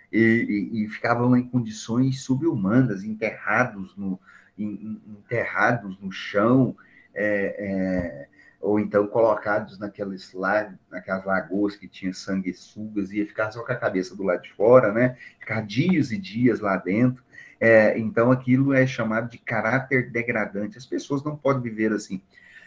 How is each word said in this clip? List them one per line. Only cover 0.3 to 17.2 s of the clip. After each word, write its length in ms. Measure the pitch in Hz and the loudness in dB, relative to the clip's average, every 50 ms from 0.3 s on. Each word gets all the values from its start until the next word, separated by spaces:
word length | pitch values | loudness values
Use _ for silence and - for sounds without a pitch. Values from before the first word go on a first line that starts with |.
| 113 117 - - 104 101 90 69 117 | 6 4 2 0 0 -2 -2 -4 -4
e, 100 | 110 107 | -4 -4
e 60 | 107 | -4
ficavam 480 | - - - 117 117 120 123 123 127 | -6 -4 -2 0 0 2 4 4 4
em 100 | 123 123 | 4 2
condições 720 | - - 123 113 110 107 - - - 113 120 131 135 131 131 | 0 -2 -2 -2 -4 -8 -10 -8 -4 0 0 0 0 -2 -4
subhumanas, 840 | - - 131 131 160 165 151 110 95 95 110 131 131 113 101 95 98 | -2 -2 -2 0 0 0 0 0 0 2 4 4 4 2 0 -4 -6
enterrados 920 | 110 110 107 113 104 - - - 98 104 117 127 120 104 98 95 - - | -8 -6 -4 -4 -6 -6 -6 -4 -2 0 0 0 0 -4 -10 -14 -14 -12
no, 240 | 101 98 95 92 - _ _ - - _ _ _ | -10 -8 -6 -8 -8 _ _ -20 -20 _ _ _
em, 80 | - 104 | -10 -8
em, 360 | 104 101 - 107 110 107 - - 107 107 101 | -8 -8 -10 -10 -12 -12 -12 -14 -18 -20 -18
enterrados 800 | - - 117 110 92 - - 92 104 117 127 123 104 98 92 - | -10 -6 -4 -4 -4 -2 -2 0 2 2 2 0 -4 -8 -12 -10
no 120 | 101 95 | -10 -12
chão, 640 | 92 - - - - 98 107 117 127 135 127 104 - - - _ _ - _ _ - | -10 -10 -8 -2 0 2 4 4 6 4 4 2 0 -6 -14 _ _ -20 _ _ -6
é, 420 | - 104 104 104 101 98 95 - | -4 -2 0 0 0 -2 -4 -4
é, 680 | - 104 98 98 95 92 92 92 90 87 85 - - 71 - _ _ _ _ _ - | -6 -6 -4 -2 -2 -2 0 -2 -2 -4 -4 -8 -12 -16 -20 _ _ _ _ _ -6
ou 200 | - 98 104 107 | -2 0 2 2
então 280 | 104 - - 104 104 | 2 2 2 2 2
colocados 720 | 104 - 120 113 110 104 104 - 107 104 107 107 - 95 95 | 2 2 2 2 2 2 0 -2 -2 -2 -2 -4 -8 -12 -12
naqueles 540 | 107 98 - - 104 98 95 92 - - - | -12 -12 -10 -8 -8 -8 -10 -12 -14 -14 -8
la-, 400 | 92 92 95 104 107 107 98 92 - _ _ | -4 -2 0 0 0 -2 -4 -10 -20 _ _
naquelas 360 | - 95 - 98 95 95 95 | -16 -12 -8 -6 -6 -4 -2
lagoas 500 | 95 95 92 - - 92 101 104 101 104 | -2 -2 -2 -2 -2 -2 -2 -2 -2 -4
que 120 | - 92 | -8 -18
tinha 260 | - - - 95 92 92 | -20 -14 -10 -8 -8 -8
sanguessugas, 1000 | - - 101 95 95 92 92 90 - - - - 107 107 107 107 101 95 95 | -8 -8 -6 -4 -4 -4 -6 -8 -10 -12 -20 -16 -14 -12 -8 -6 -6 -6 -4
ia 140 | 101 104 101 | -4 -4 -4
ficar 260 | - - - 107 107 | -4 -4 -4 -4 -4
só 120 | 113 120 117 | -6 -8 -6
com 80 | - | -6
a 40 | 123 | -6
cabeça 400 | - 117 104 - - - - - | -4 -2 -2 -2 -2 -4 -4 -6
do 80 | 104 95 | -6 -2
lado 200 | 95 90 85 - | -2 -2 -2 -4
de 80 | - | -8
fora, 400 | - - 101 117 123 127 117 101 | -4 2 6 8 8 8 6 6
né? 260 | 104 117 127 127 - - - - _ - | 2 2 0 0 -2 -6 -18 -20 _ -14
Ficar 220 | - - 110 110 107 | -10 -6 -6 -6 -6
dias 460 | 101 101 123 160 185 180 151 - - | -4 -2 0 2 2 2 2 0 -2
e 60 | 110 | -4
dias 420 | 98 92 92 101 117 127 123 104 101 | -8 -8 -6 -2 0 2 2 2 2
lá 160 | 107 98 95 | 0 -2 -2
dentro. 480 | 87 - 87 98 113 127 127 127 - | -2 -2 0 0 2 2 2 0 -2